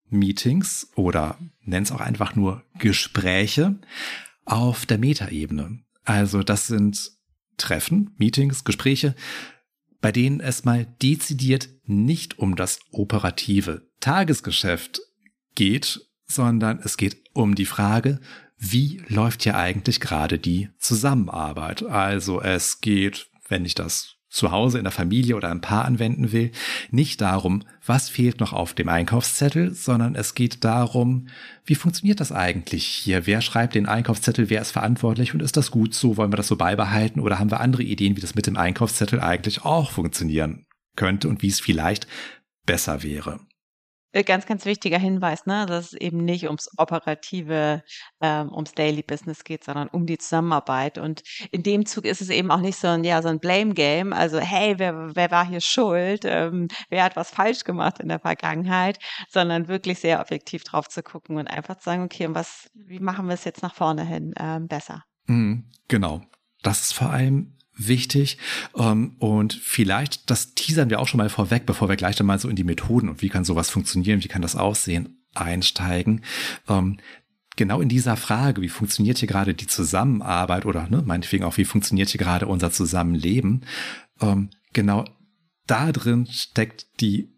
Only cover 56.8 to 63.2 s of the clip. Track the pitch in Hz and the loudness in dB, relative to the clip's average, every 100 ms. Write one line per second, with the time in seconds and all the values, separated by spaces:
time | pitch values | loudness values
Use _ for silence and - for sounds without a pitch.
56.8 | - 185 185 165 170 - 202 247 - 175 | -4 2 2 0 -6 0 0 0 -4 -2
57.8 | 160 - 160 165 165 165 160 156 180 185 | -2 -2 -6 -4 -2 -4 -2 -4 0 0
58.8 | 185 202 - - 196 190 175 170 165 190 | 0 -2 -10 -14 -4 0 2 0 -2 -4
59.8 | 190 180 165 165 - 151 - 165 - 151 | -4 -2 0 0 0 -8 -8 -12 -4 -6
60.8 | - - - 165 - 156 147 - - 185 | -4 -12 -14 -16 -8 -8 -6 -8 -10 -10
61.8 | - 180 180 - 165 160 170 - - 220 | -4 -4 -4 -6 -6 -4 -8 -12 -20 -20
62.8 | 196 185 190 190 | -18 -6 -6 -4